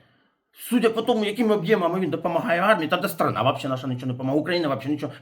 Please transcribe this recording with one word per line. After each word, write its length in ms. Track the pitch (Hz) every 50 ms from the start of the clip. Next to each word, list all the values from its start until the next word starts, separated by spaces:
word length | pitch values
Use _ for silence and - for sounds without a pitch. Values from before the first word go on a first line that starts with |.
| _ _ _ _ _ _ _ _ _ _
Судя 380 | _ - - - 226 247 196 226
по 120 | 226 226
тому, 240 | 220 247 240 220 208
якими 300 | 202 208 240 240 214 214
об'ємами 440 | 185 160 170 220 196 180 165 175 190
він 100 | 190 160
допомагає 520 | 147 160 - 180 165 165 - 240 170 170
армії, 280 | 185 208 220 - - -
та 80 | 185 165
де 100 | - -
страна 340 | - - 160 143 120 95
взагалі 260 | 113 131 139 - - 139
наша 200 | 131 127 131 135
нічого 200 | 127 123 135 131
не 60 | 123
допомагає, 280 | 123 131 131 135 151
Україна 260 | 151 170 180 175 170 143
взагалі 240 | 135 123 - 135
нічого, 220 | 151 147 156 135 123 -